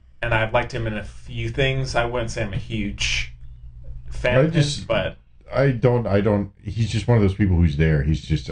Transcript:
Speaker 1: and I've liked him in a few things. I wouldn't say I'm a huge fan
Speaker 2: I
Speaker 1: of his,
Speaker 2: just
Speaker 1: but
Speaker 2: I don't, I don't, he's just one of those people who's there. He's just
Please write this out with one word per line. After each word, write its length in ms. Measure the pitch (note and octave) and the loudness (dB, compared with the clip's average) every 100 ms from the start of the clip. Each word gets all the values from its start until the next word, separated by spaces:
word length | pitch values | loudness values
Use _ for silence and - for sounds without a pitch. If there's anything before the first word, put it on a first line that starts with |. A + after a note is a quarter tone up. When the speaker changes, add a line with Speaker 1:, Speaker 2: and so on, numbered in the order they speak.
| - - | -18 -10
Speaker 1:
and 120 | A#2 | -2
I've 180 | A2+ A2 | 0 2
liked 200 | A#2+ A#2 | 0 -2
him 140 | B2 A2+ | -4 -4
in 100 | G#2+ | -6
a 60 | |
few 460 | G2 - - A#2 A2+ | -8 -14 -12 -8 -6
things. 460 | C#3+ C3+ C3+ - A#2+ | -2 0 0 -2 -2
I 100 | A#2+ | -2
wouldn't 260 | A#2+ A2+ | -2 -4
say 120 | A#2+ | -4
I'm 100 | G#2+ | -6
a 40 | G2 | -6
huge 760 | - A2 G2+ G#2 - - - - - - - - - - - | -6 -6 -4 -4 -4 -4 -6 -10 -16 -16 -18 -16 -14 -12 -10
fan 280 | - B2 C3 | -4 2 4
Speaker 2:
I 40 | |
Speaker 1:
of 120 | D#3+ | 4
his, 220 | E3 C#3+ - | 2 0 -2
Speaker 2:
just 120 | - | -2
Speaker 1:
but 300 | G#2+ E2 - - - - | -2 -2 -8 -18 -20 -4
Speaker 2:
I 180 | A#2+ C#3 | 2 2
don't, 340 | A#2+ B2 A#2+ G#2 | 4 4 2 2
I 140 | G2+ | 2
don't, 300 | G#2 G#2 G2+ - | 4 2 0 -8
he's 280 | G#2 G2+ G#2+ | -6 -2 -2
just 180 | A2 - | 0 2
one 100 | A#2 | 4
of 60 | |
those 120 | G2 F#2+ | 4 4
people 200 | G2 E2+ | 4 6
who's 220 | E2+ C#2+ | 4 4
there. 260 | D#2+ D2 | 4 4
He's 180 | D2 D2+ | 2 0
just 280 | - D2+ - | 0 -2 -2